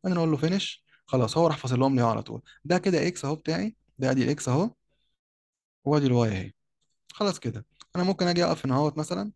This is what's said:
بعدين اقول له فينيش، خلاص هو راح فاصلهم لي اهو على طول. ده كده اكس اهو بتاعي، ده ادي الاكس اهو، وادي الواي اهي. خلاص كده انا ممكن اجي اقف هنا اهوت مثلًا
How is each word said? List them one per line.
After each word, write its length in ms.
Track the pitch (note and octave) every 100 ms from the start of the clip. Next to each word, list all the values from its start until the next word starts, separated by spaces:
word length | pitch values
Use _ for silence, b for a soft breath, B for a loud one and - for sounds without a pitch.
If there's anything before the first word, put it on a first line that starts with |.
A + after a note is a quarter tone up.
بعدين 140 | F#3 F3
اقول 120 | E3
له 60 | D3
فينيش، 480 | D#3 G3 - - b b -
خلاص 320 | C3 A2+ D#3+
هو 80 | E3
راح 120 | D3
فاصلهم 380 | C3 B2 C3+ C3
لي 60 |
اهو 60 | A#2
على 120 | G#2+
طول. 200 | G#2+ A2 B B
ده 140 | C#3+ F3+
كده 280 | F#3+ E3+ F3
اكس 180 | F3
اهو 100 | C#3
بتاعي، 420 | D#3 - D#3+ G#3 - _ -
ده 120 | C3
ادي 140 | C3
الاكس 240 | B2+ D3+ -
اهو، 220 | B2+ G#3+ - _ _ _ _ _ _ _ _ _ _
وادي 220 | C#3 D3+ C#3
الواي 240 | A#2+ A2+
اهي. 220 | F#2+ G2 - _ _ _ _ _
خلاص 260 | - G3+ E3+
كده 260 | A#2+ - - _ - F3
انا 80 |
ممكن 220 | F3+ F#3+ F3+
اجي 180 | F3
اقف 220 | E3+ E3 C#3
هنا 80 |
اهوت 240 | C3 D3+ D3+
مثلًا 340 | D#3 F3 G#3